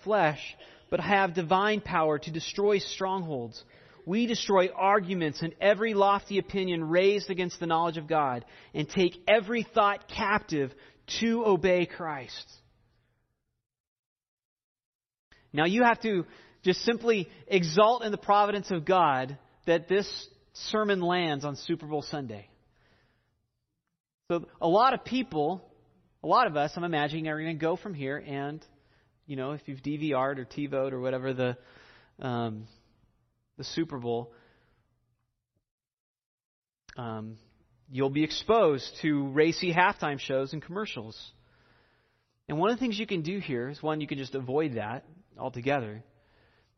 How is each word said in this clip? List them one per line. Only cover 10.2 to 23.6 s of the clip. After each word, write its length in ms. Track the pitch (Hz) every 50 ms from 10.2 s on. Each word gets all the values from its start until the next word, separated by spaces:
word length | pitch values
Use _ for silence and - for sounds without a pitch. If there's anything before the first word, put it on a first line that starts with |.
| 220 196 208 202 - - 160 147 139 127 - - - - _ _ _ - - -
to 260 | 226 233 226 233 233
obey 400 | 214 196 170 156 190 180 180 170
Christ." 680 | 170 - - 180 160 147 139 123 - - - - - - - _ _ _ _ _ _ _ _ _ _ _ _ _ _ _ _ _ _ _ _ _ _ _ _ _ _ _ _ _ _ _ _ _ _ _ _ _ _ _ _ _ _ _ _ _ _ _ _ _ _ _ _ _ _ _ _ _ _ -
Now 120 | 143 156
you 180 | 175 196 240 247
have 180 | 233 226 -
to 240 | - 220 202 180 156 - - - - - _ _ -
just 180 | 185 180 -
simply 480 | - 233 240 226 226 233 226 202 170 - - - - -
exalt 560 | 202 185 170 156 151 190 214 220 247 240 226
in 80 | 214
the 60 | 208 -
providence 540 | - - 202 208 208 202 208 208 - -
of 120 | 190 170 147
God 540 | - 190 185 170 151 135 127 131 131 143 - _ _ _ _ -
that 220 | 170 165 170 160 -
this 400 | 185 202 196 - - - - - _ _ _ _ - - - -
sermon 300 | - 214 214 202 202 185
lands 440 | 175 170 180 180 175 160 147 139 131
on 100 | 147 139
Super 300 | - - - 170 - 156
Bowl 160 | 147 151 147
Sunday. 480 | 135 - - 147 139 117 107 101 104 - _ _ _ _ _ _ _ _ _ _ _ _ _ _ _ _ _ _ _ _ _ _